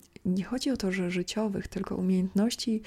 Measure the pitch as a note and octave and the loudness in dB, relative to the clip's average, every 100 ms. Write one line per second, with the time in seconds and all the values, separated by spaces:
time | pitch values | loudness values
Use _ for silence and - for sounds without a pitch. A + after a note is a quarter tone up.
0 | - - F#3 F#3 F3+ B3+ C#4+ B3 F#3+ F#3 | -12 -6 -2 0 0 -2 0 0 0 0
1 | F3 F3+ F#3 - G#3+ G3 - - G3 F#3+ | 0 0 -2 -2 0 -2 -4 -6 -4 -2
2 | F#3 F#3 F#3 G3 A3+ - - A3 | 2 2 4 4 2 0 -2 -2